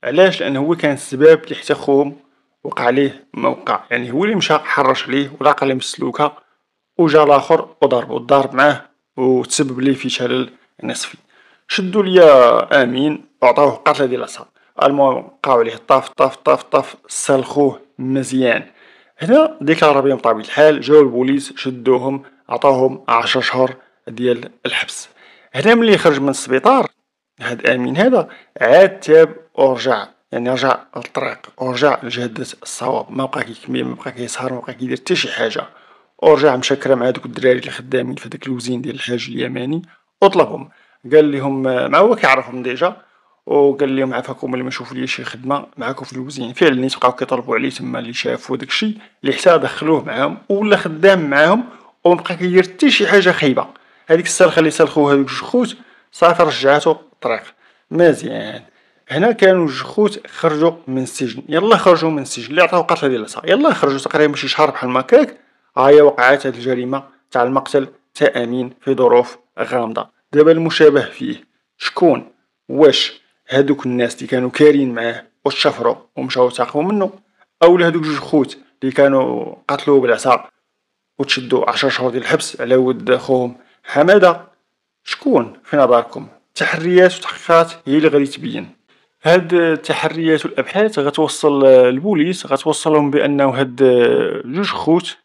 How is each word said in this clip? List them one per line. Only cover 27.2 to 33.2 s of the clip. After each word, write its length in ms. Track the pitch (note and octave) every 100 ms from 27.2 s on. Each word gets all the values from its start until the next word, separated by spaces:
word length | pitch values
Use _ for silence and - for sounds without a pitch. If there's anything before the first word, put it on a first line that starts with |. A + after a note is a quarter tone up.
| _ _
هاد 260 | - A#2+ -
امين 300 | B2 B2 C3+
هذا 320 | A3+ B3 E3 - _ -
عاد 400 | A2+ D3+ F#3+ G3
تاب 340 | - D#3 D#3+ - _
ورجع، 520 | - C3+ B2 B2+ A2 G2+ _ _
يعني 180 | B2+ A#2+
رجع 280 | B2+ C3 A#2+ - -
للطريق 420 | A#2+ - C3 - - _
ورجع 420 | B2+ B2 D3 A#2+
لجهة 280 | A#2+ B2 B2 A2+ B2 -
الصواب، 440 | - - C3+ A#2 -
ما 140 | C3